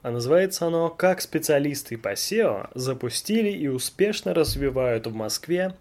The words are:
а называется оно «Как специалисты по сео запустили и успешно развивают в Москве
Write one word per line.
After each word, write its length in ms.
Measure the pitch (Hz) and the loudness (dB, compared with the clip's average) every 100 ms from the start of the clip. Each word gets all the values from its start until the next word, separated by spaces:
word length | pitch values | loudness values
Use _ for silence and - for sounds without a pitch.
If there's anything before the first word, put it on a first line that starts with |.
а 100 | 123 | -6
называется 560 | 120 123 170 190 190 170 | -4 2 4 4 0 0
оно 200 | 165 165 | 2 0
«Как 320 | 165 180 185 | 2 2 2
специалисты 800 | - 160 156 143 147 139 - 117 | -2 -2 2 2 2 -4 -6 -6
по 180 | 101 101 | -4 -4
сео 520 | - 214 190 101 - | -2 2 2 0 -6
запустили 760 | 127 127 123 123 - - 226 208 | -6 -4 -4 -4 -4 0 2 2
и 180 | 196 143 | 0 -2
успешно 640 | 127 - - 208 208 190 | -2 -2 0 0 0 0
развивают 760 | 165 151 139 139 131 127 113 117 | 2 2 0 0 2 2 0 -2
в 60 | |
Москве 640 | 110 107 - - 175 185 185 | -4 -4 -4 -2 -2 -2 -6